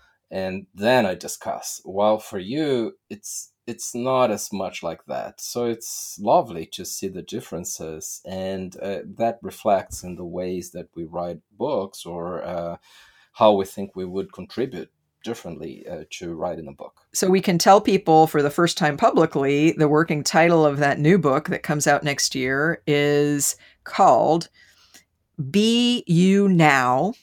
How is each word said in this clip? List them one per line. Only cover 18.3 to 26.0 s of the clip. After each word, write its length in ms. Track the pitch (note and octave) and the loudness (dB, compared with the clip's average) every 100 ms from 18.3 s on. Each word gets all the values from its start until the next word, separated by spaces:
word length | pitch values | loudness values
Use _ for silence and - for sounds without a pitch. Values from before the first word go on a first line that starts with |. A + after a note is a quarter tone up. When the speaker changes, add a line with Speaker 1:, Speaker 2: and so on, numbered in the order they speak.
| D#3 | 4
Speaker 2:
the 80 | C#3+ | 0
first 260 | D#3+ E3+ - | 2 0 2
time 220 | D3+ C#3+ | -2 2
publicly, 760 | A#3 C4+ D#3+ D3 C#3 C#3+ D#3 | 2 4 2 2 2 4 4
the 160 | D#3+ D3 | 4 4
working 340 | D3+ E3 D3+ | 4 2 -2
title 440 | - D#3+ E3+ E3+ D3+ | 0 4 6 6 4
of 100 | C#3+ | 4
that 200 | C#3+ C#3 | 0 2
new 200 | D3+ G3 | 4 4
book 300 | D3 C#3 E3 | 4 0 -2
that 140 | - | -6
comes 240 | - D3 D3 | -4 -2 2
out 180 | C#3+ | 2
next 300 | D3+ C#3 - | 0 -2 -2
year 480 | C3+ B2+ C#3 D#3 E3 - | -2 -2 0 -2 -2 0
is 680 | D3 D3 D3 D3 D3 - - - _ | 0 2 2 2 0 -2 -6 -12 _
called 680 | - - F#3 A#2 A#2+ E3 - _ _ _ _ - _ _ _ - C3+ | -6 2 6 6 4 0 -2 _ _ _ _ -20 _ _ _ -12 -2
Be 540 | G3+ A3 A#3 A#3+ A#3+ | 0 2 2 2 0